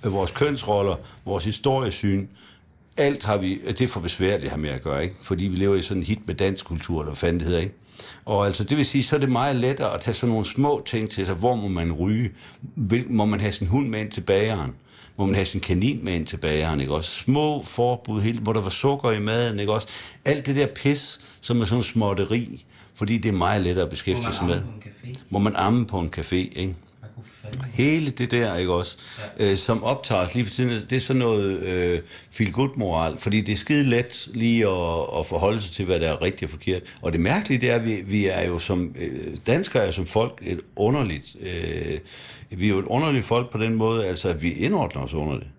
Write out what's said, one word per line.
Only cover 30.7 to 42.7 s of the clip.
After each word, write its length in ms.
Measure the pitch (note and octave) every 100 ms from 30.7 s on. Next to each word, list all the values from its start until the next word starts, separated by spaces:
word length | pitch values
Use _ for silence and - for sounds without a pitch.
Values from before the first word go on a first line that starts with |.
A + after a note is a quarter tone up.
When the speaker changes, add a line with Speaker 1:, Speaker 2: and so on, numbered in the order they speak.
| A#2 G2
Speaker 1:
det 60 | C3
er 40 |
sådan 200 | B2+ C3
noget, 380 | A#2+ G#2+ G2 F#2+
øh, 400 | F2+ F#2 F2+ F2 - - -
feel-good-moral, 880 | - G#2+ F2 C#3 C3+ G2+ E2 E2 D2
fordi 220 | - G#2+
det 120 | F#2+
er 40 | G#2
skide 280 | - D3+ C3+
let 380 | A#2+ A#2+ - -
lige 320 | - A#2 A#2 G#2+
at, 500 | F#2 E2+ E2 - D2
at 80 | D2+
forholde 360 | E2+ G2 A2
sig 100 | G2
til, 120 | -
hvad 160 | F#2 F2+
der 80 | D#2+
er 100 | D2
rigtigt 200 | F2+ -
og 60 | D2+
forkert. 320 | D2+ - F#2 - -
Og 100 | -
det 80 | E2
mærkelige, 400 | F2 E3+ G#3 C3
det 100 | B2
er, 40 |
at 100 | A#2
vi, 180 | A2+ G#2 G2
vi 200 | G#2 G2
er 160 | F#2
jo 160 | F2 F2
som, 360 | - F#2 F2+ -
øh, 380 | E2 - D#2 - -
danskere 400 | C#3 G3+ B2+ G2
er 40 |
som 140 | E2+ F2
folk 260 | G#2+ A2+ -
et 180 | - F2 - -
underligt, 600 | G#2 C#3+ A#2 D2 - -
øh, 580 | F#2 F2 E2 D#2+ D#2+ D#2 - - - - -
vi 140 | F#2
er 40 |
jo 100 | G2+